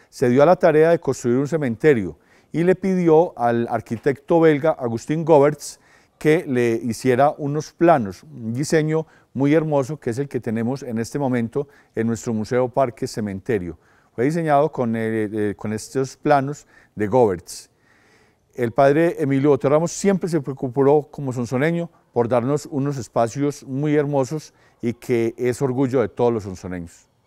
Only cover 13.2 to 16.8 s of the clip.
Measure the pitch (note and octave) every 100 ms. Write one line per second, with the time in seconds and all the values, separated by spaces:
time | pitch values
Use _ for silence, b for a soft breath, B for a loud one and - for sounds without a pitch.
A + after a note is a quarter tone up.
13.2 | G#2 G2 - G#2+ F2 D#2 b b b -
14.2 | C3+ E3+ D#3+ C#3+ D3+ - A#2+ A2+ A2 A2
15.2 | G#2+ G#2+ G#2 F#2+ G#2+ G#2+ - C3 C3+ -
16.2 | D3+ C#3+ C3+ D3 _ b